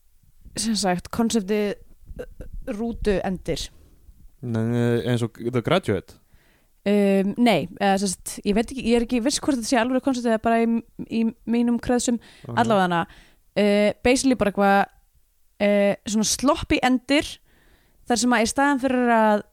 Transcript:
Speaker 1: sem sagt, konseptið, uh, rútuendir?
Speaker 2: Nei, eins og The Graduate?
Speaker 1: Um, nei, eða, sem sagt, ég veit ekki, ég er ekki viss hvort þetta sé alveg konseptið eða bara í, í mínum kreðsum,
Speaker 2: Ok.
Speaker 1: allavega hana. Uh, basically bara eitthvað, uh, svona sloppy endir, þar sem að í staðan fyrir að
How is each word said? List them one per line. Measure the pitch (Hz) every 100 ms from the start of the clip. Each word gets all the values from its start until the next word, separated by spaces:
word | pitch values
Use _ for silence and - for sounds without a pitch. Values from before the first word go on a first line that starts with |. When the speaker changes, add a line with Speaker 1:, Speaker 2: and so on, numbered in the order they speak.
| _ _ _ - - -
Speaker 1:
sem | 214 208
sagt, | 196 180 -
konseptið, | - 226 226 185 214 208 - - - - -
uh, | - - - - -
rútuendir? | 208 233 226 208 190 196 180 - 147 - - - _ - - - _
Speaker 2:
Nei, | 123 113 113 120 120 120
eins | 117 120
og | 113
The | - 117 123
Graduate? | 117 180 151 95 - - _ _ _ _ _ _ 202
Speaker 1:
Um, | 208 196 196 196 220
nei, | 240 175 175 -
eða, | 202 190
sem | 196
sagt, | 180 - - -
ég | 208
veit | 233
ekki, | 262 226
ég | 233
er |
ekki | 233 247
viss | 240 277
hvort | - 269
þetta | 214
sé | 240
alveg | 240 254
konseptið | 277 247 240 220
eða |
bara | 233 226
í, | 233 233 - - -
í | 226 226 - -
mínum | 233 240 233
kreðsum, | - 247 - 240 - - -
Speaker 2:
Ok. | 135
Speaker 1:
allavega | 226 202 185
hana. | 170 170 - - _ _ -
Uh, | 208 202 208 -
basically | 247 262 269 254
bara | 202
eitthvað, | 190 196 196 196 _ _ _ _ _ _ -
uh, | 202 202 202 - -
svona | 214
sloppy | 202 - 262 330 - 311
endir, | 254 254 - 285 - - _ _ _ _ _ _ -
þar | 240
sem | 247
að | 240
í | 226
staðan | - 277 277
fyrir | 262 254 240
að | 226 214 208 -